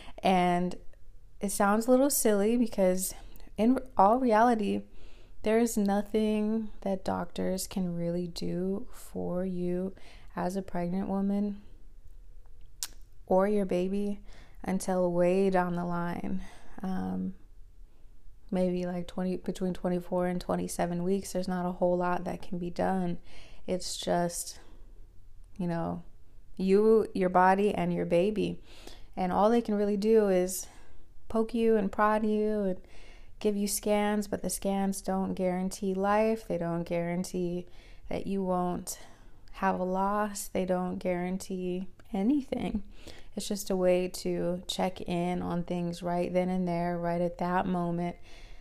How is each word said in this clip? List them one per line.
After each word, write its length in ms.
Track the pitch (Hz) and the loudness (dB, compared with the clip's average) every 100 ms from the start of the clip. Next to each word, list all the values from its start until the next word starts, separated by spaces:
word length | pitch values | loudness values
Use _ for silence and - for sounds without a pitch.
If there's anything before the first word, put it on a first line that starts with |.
| - - | -12 0
And 520 | 190 185 180 175 180 - - - - - - - | 4 6 4 4 0 -4 -8 -10 -12 -14 -16 -6
it 100 | 202 | -4
sounds 360 | - 202 208 226 | 2 4 4 6
a 40 | |
little 180 | 254 285 | 6 6
silly 460 | - 226 202 208 240 | 4 4 4 4 4
because 580 | 220 - 185 185 190 - - - - - | 2 4 4 4 0 -6 -12 -12 -8 2
in 200 | 226 262 - - | 4 4 2 6
all 220 | 196 247 | 8 8
reality, 640 | 254 214 240 226 202 202 202 - - - - - | 6 6 6 4 2 -2 -4 -10 -10 -10 -12 -4
there 160 | 214 220 | 2 4
is 160 | 233 214 | 4 2
nothing 920 | 202 202 208 220 214 214 214 220 214 - | 2 2 2 2 2 2 2 0 -2 -6
that 220 | 196 190 | -4 -2
doctors 640 | 196 185 180 - 185 185 - | 0 -2 -2 -2 -2 -2 -2
can 260 | 196 180 | -2 -2
really 340 | 170 170 175 175 | 0 -2 -2 -4
do 600 | 165 175 175 190 196 254 | -4 -4 -2 -2 -2 -4
for 520 | - - 185 175 180 190 | -8 -8 -6 -2 -2 -2
you 480 | 180 175 180 190 - - - - | -2 -2 0 -2 -6 -14 -14 -12
as 220 | - 180 190 | -4 -2 -2
a 60 | |
pregnant 480 | 185 175 175 185 196 | -4 -2 -2 -2 -2
woman 520 | 196 196 202 208 202 - - - - - - - - - - - - - - - - - | 0 0 0 0 -4 -12 -14 -14 -14 -14 -14 -14 -14 -14 -14 -14 -10 -10 -10 -14 -10 2
or 220 | 185 196 | 4 4
your 160 | 208 190 | 2 2
baby 560 | 180 190 202 202 202 - - - - | 0 0 0 -2 -4 -10 -16 -16 -10
until 480 | - 185 - 185 180 | -4 -2 0 2 2
way 380 | 175 175 185 196 | 4 4 6 4
down 260 | 185 180 175 | 4 2 0
the 100 | 175 | -2
line. 560 | 175 175 170 - 190 - - - - | -2 -2 -4 -2 -4 -4 -10 -8 -6
Um, 520 | 190 185 185 185 185 - - - - - - - - - - - - | -4 -2 -2 -4 -4 -8 -14 -18 -18 -18 -18 -18 -18 -14 -12 -12 -6
maybe, 360 | 185 185 180 175 | 0 0 0 -2
like, 220 | 180 175 | -4 -6
twenty, 280 | - 185 185 | -4 -2 -2
between 380 | 190 180 185 | -4 -2 -2
twenty-four 540 | 175 185 180 180 180 180 | -2 0 -2 -2 -2 0
and 120 | 180 | -2
twenty-seven 640 | - 180 185 - 175 175 | -2 -2 -2 -2 -2 0
weeks, 300 | 175 196 - | 0 0 -2
there's 160 | 185 185 | -4 -2
not 160 | 180 180 | -2 -2
a 80 | |
whole 240 | 180 180 180 | 0 2 2
lot 260 | 180 180 | 2 0
that 180 | 180 175 | -2 -4
can 160 | - 175 | -4 -4
be 120 | 175 | -4
done. 480 | 170 180 190 175 170 - - - - - | -2 0 2 0 -2 -4 -8 -8 -8 -4
It's 300 | 180 - - | -4 -4 -6
just, 640 | - 175 175 - - - - - - - - - - - - - | 0 2 0 -4 -10 -12 -14 -16 -16 -16 -16 -16 -16 -14 -14 -6
you 100 | 175 | -4
know, 360 | 170 170 175 - - - - - - | -2 -4 -6 -10 -14 -14 -14 -10 -2
you, 520 | 190 196 220 220 - | 4 6 8 6 6
your 160 | 190 180 | 2 4
body, 440 | 185 185 190 208 | 6 8 6 4
and 200 | - 175 | 2 0
your 120 | 175 175 | 0 2
baby. 560 | 170 196 202 175 175 - - - - - - | 4 4 2 -2 -4 -10 -16 -14 -14 -10 -4
And 160 | 185 | 0
all 200 | 180 214 | 4 6
they 100 | 233 | 4
can 140 | 233 208 | 2 2
really 220 | 208 208 | 2 2
do 320 | 214 226 202 | 6 6 8
is 360 | 185 185 - - - - - - - - | 4 2 -2 -8 -12 -10 -8 -8 -8 -2
poke 240 | 226 220 | 0 0
you 220 | 233 226 220 | 2 4 6
and 140 | 196 | 4
prod 340 | - 214 214 214 | 2 4 4 2
you 360 | 214 214 214 | 2 2 2
and 140 | 196 185 - - - - - - | 0 -2 -6 -12 -12 -14 -14 -2
give 160 | 214 202 | 0 0
you 120 | 202 | 0
scans, 600 | - 214 208 208 208 208 | 0 2 2 2 0 0
but 140 | - | -2
the 80 | 185 | -2
scans 520 | - 196 196 196 196 | -2 0 2 0 -2
don't 340 | - 190 190 180 | -2 0 0 0
guarantee 580 | 185 180 185 - 196 | 0 2 -2 -2 -2
life. 540 | 185 202 208 220 226 - | 0 2 4 4 2 -2
They 100 | 170 | -2
don't 260 | 170 170 | 0 -2
guarantee 840 | 170 170 170 175 185 185 175 175 180 - - - - | -2 -2 0 -2 -2 -2 -2 -4 -8 -14 -18 -14 -6
that 160 | 175 - | -4 -2
you 160 | 196 | -2
won't 560 | 185 180 180 175 180 - - - - - - | 0 0 0 -2 -6 -10 -12 -18 -18 -18 -14
have 260 | - 190 180 | -2 0 2
a 40 | |
loss. 640 | 185 185 196 208 208 202 - | 0 0 0 0 -2 -4 -4
They 180 | 190 185 | -2 0
don't 320 | 180 180 190 | 0 0 -2
guarantee 920 | 190 175 180 190 - 185 180 180 190 - - | -2 -2 -2 -4 -4 -4 -2 -4 -6 -10 -6
anything. 720 | 196 214 294 254 - - 214 - - - - - - | 0 2 2 0 -4 -2 -2 -6 -12 -14 -14 -10 -6
It's 120 | - | -4
just 220 | 202 - | -4 0
a 60 | 190 | 4
way 320 | 180 180 180 | 6 6 2
to 560 | - 185 175 170 180 - | -4 -2 0 0 -2 -4
check 340 | - 185 185 | -2 -2 -2
in 420 | - 175 175 180 | -4 0 0 -2
on 200 | 180 175 | -2 -2
things 380 | 170 180 175 175 | -2 -2 -2 -4
right 320 | 175 175 175 | -2 0 0
then 160 | 180 180 | 0 0
and 180 | 185 180 | 0 0
there, 300 | 170 175 175 | 0 0 -2
right 240 | 170 170 | -2 0
at 160 | 175 175 | -2 -2
that 300 | 175 185 190 | 0 0 0
moment. 480 | 180 175 170 175 - - - - - | 0 0 -2 -4 -6 -14 -14 -14 -14